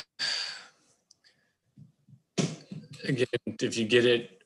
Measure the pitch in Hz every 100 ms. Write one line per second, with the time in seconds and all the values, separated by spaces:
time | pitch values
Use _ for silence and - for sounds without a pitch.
0 | - - - - - - - _ _ _
1 | _ _ _ _ _ _ _ - - _
2 | _ - _ - - - - - - -
3 | - 127 123 120 - 107 131 113 110 120
4 | 120 120 - -